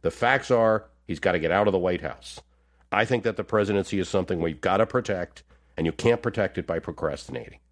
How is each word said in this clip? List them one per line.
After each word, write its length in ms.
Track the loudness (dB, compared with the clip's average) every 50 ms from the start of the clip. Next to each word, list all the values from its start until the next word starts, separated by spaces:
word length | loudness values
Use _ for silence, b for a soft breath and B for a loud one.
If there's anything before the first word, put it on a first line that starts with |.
The 80 | -2 -4
facts 400 | -2 0 2 2 2 2 2 2
are 360 | 2 4 4 4 2 2 -2 -8 _ _ _
he's 140 | -8 -8 0
gotta 180 | 0 2 2 2
get 120 | 2 2
out 160 | 2 4 4
of 60 | 4
the 60 | 2 2
White 240 | 0 0 -2 -2
House. 380 | -4 -8 -10 -10 -16 -18 -18 -18 -20 _ _ _ _ _ _ _ _ _
I 120 | 0 0 2
think 200 | 2 0 0 0
that 120 | -2 -4
the 80 | -4 -6
presidency 540 | 0 2 2 2 4 2 0 0 0 -2 -2
is 100 | -2 0
something 320 | 0 -2 0 0 -2 -2
we've 200 | -2 -2 -4 -2
gotta 260 | 0 0 2 2 2
protect, 560 | 2 0 -4 -2 -2 -4 -4 -4 -8 _ -20 _ b b b b b b
and 100 | -2 -2
you 60 | -2
can't 300 | -2 2 2 2 2 4
protect 360 | 0 -4 -2 0 -2 -2 -2 -6
it 80 | -6
by 120 | -4 -4 -4
procrastinating. 840 | -4 -6 -8 -4 -4 -4 -4 -6 -10 -12 -12 -12 -12 -14 -18 -20 _ _